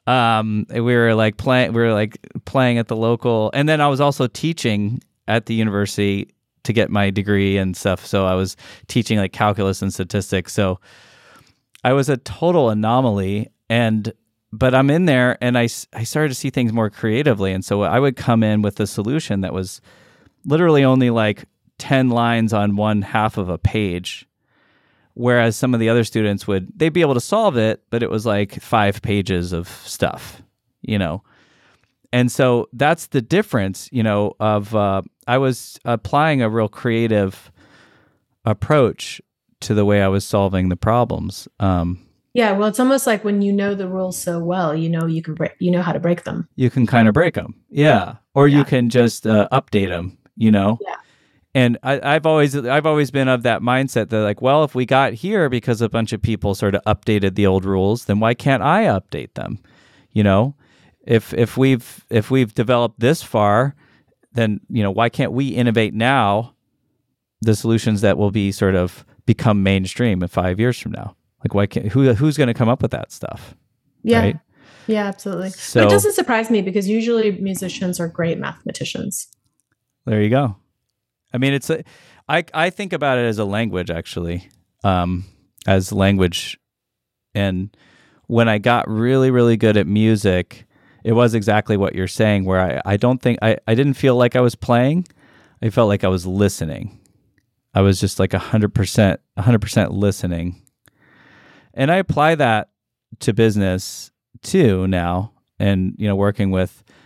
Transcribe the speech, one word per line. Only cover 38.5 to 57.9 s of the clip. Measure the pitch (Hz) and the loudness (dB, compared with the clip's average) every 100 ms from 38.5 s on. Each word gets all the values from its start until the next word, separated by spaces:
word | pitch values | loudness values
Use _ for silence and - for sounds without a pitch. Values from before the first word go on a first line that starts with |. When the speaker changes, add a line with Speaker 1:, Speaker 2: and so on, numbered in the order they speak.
| 107 - 151 113 - - - _ _ _ - | -4 0 2 2 0 -12 -16 _ _ _ -12
Speaker 1:
to | - | -2
the | 104 | 0
way | 101 101 | 2 2
I | 95 | 2
was | 98 | 0
solving | - 104 98 95 92 | 0 0 0 0 -2
the | 87 | -2
problems. | 110 120 117 - 87 - - - | 0 0 0 -4 -8 -10 -16 -4
Um, | 98 90 87 90 _ _ _ | 0 0 -2 -6 _ _ _
Speaker 2:
Yeah, | 240 220 | -2 0
well, | 196 214 | 0 0
it's | 208 | 0
almost | 254 269 262 | 0 2 0
like | 208 | -2
when | 208 202 | -2 0
you | 202 | 0
know | 202 202 | 0 -2
the | 196 185 | -4 -6
rules | 185 185 175 | -6 -6 -6
so | - 170 | -6 -4
well, | 170 185 165 156 | -4 -2 -2 -2
you | 165 | -2
know, | 165 165 | -2 -2
you | 160 | -4
can | 165 | -6
break, | 156 - - | -6 -6 -2
you | 180 | 0
know | 180 | 0
how | 175 | 0
to | 147 | -2
break | 170 175 | -2 -2
them. | - - - - | -4 -8 -8 0
Speaker 1:
You | 127 | 0
can | 139 117 | 2 2
kinda | 120 113 | 4 4
break | 104 175 - | 4 2 -2
'em. | - - _ | -10 -14 _
Yeah. | 139 151 110 87 113 _ 139 | 2 4 4 0 -12 _ 4
Or | 143 | 6
you | 143 | 6
Speaker 2:
Yeah. | 139 | 4
Speaker 1:
can | 127 120 | 2 2
just, | 123 120 - 110 | 4 2 0 0
uh, | 107 101 | 2 4
update | 135 - 101 95 | 0 0 -2 -2
'em, | 87 92 - _ - | -4 -8 -12 _ 0
you | 110 | 2
know? | 104 98 117 | 4 2 -2
Speaker 2:
Yeah. | - - _ _ _ _ _ 135 | -6 -14 _ _ _ _ _ 0
Speaker 1:
And | 123 117 | 2 0
I, | 123 139 139 156 | -2 -2 0 0
I've | 160 | 2
always, | 156 143 143 | 2 2 0
I've | 120 143 151 | -2 0 0
always | 151 135 | 0 0
been | 139 131 | 0 0
of | 127 | 0
that | 117 107 | 0 -2
mindset | 120 127 135 120 104 | 0 0 0 -2 -2
that, | 110 | -2
like, | 104 104 | -2 0
well, | 127 147 | 2 2
if | 147 127 | 2 -2
we | 123 | 0
got | 131 131 | 2 0
here | 107 185 208 147 | -2 -4 0 0
because | 120 127 110 | -2 -2 -2
a | 113 | -2
bunch | 117 110 | -2 -4
of | 110 | -4
people | - 107 104 | -4 -2 -2
sort | 95 104 95 | -2 0 0
of | |
updated | 107 101 - 104 98 98 | -2 -2 0 0 0 2
the | 101 | 2
old | 95 | 2
rules, | 98 95 98 | 0 0 0